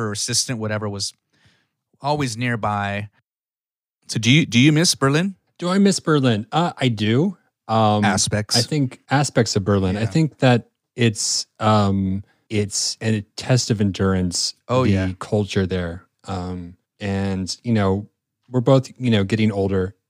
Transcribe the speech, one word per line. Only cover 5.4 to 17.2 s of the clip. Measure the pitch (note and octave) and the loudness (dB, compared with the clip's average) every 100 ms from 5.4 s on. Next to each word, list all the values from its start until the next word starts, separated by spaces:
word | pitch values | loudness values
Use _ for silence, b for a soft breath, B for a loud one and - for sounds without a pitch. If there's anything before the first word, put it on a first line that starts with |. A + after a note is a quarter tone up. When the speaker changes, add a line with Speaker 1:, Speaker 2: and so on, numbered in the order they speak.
| _ - | _ -8
Speaker 2:
Do | F3 | -2
I | F#3+ | 2
miss | G3 - | 4 2
Berlin? | - D3 C3 G#2+ A2+ | 2 2 4 0 -2
Uh, | D3+ E3+ - | -2 -2 0
I | C3 | -2
do. | G#2 G#2+ A#2+ F#3+ F3+ _ _ - | 0 0 2 0 -4 _ _ -2
Um, | A2+ G#2+ G#2+ | 2 4 4
Speaker 1:
Aspects. | G#2 G2 - G#2 G#2+ A#2 | 2 0 0 -2 -2 -2
Speaker 2:
I | |
think | A#2 D3+ C3 - - | 0 -2 -2 -4 -2
aspects | C#3 C#3+ - A2 - | 0 0 0 0 0
of | |
Berlin. | F#2+ G2+ F#2 G2+ | 0 0 0 -2
I | |
Speaker 1:
Yeah. | A2+ | 0
Speaker 2:
think | D#3+ D#3+ - | 0 0 2
that | C3+ G#3 - _ _ - | 2 2 0 _ _ -2
it's, | A#2 A2 - - - - | -2 0 -4 -6 -8 -4
um, | A2 G#2+ G2+ G2 F#2+ F#2+ - _ - | 0 2 2 0 -2 -4 -10 _ -8
it's | G#2+ G2+ - - - | -4 -4 -4 -6 -4
a | A2+ G#2+ G2+ - | -2 -2 -4 -10
test | - B2+ - | 0 0 0
of | G#2 | 0
endurance, | G2+ F#2 F#2+ F#2 F2+ E2+ - - - | 0 0 0 2 0 -2 -6 -8 -4
Speaker 1:
Oh, | B2+ | 0
Speaker 2:
the | B2 | 2
Speaker 1:
yeah. | F#2+ F#2+ F2+ | 2 0 -6
Speaker 2:
culture | - G#2 G2+ G#2 F#2 | -4 -2 -2 -2 -2
there. | F#2 E2+ F2 _ _ | -2 -6 -8 _ _
Um, | - F#2 F2+ F2+ F2 F2+ _ - | -10 -8 -8 -10 -12 -18 _ -12
and, | G#2 G2 | -6 -4